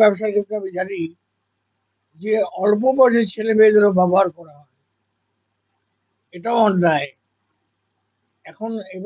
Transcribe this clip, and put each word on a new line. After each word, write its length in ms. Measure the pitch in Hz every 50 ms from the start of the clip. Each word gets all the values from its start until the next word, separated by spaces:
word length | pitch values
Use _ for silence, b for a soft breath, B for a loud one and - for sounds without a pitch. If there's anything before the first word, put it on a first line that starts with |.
ব্যবসার 300 | 220 208 196 180 214 208 202
ক্ষেত্রে 200 | 208 202 - 214 208
আমি 100 | 196 190 175 180
জানি 220 | 185 196 196 175 165 165 175 _ _ _ _ _ _ _ _ _ _ _ _ _ _ _ _ _ _ _ _ 160
যে 120 | 190 214 214 220 190 - - 180
অল্প 200 | 202 208 208 208 247 262 269 277
বয়সী 240 | 262 247 233 233 226 -
ছেলে 200 | - 220 220 226 214 214
মেয়েদেরও 400 | 220 214 214 214 208 202 185 180
ব্যবহার 300 | 180 175 180 196 190 175
করা 220 | 160 - - - 143 143
হয়, 140 | 147 _ _ _ _ _ _ _ _ _ _ _ _ _ _ _ _ _ _ _ _ _ _ _ _ _ _ _ _ _ _ _ _ _ -
এটাও 240 | 175 175 226 240 233 220 208
অন্যায়। 400 | 190 180 175 165 156 143 143 139 _ _ _ _ _ _ _ _ _ _ _ _ _ _ _ _ _ _ _ _ _ _ _ _ _ _ _
এখন 240 | 170 165 - 220 226 226 214 190 190 185
এ 40 | 185 196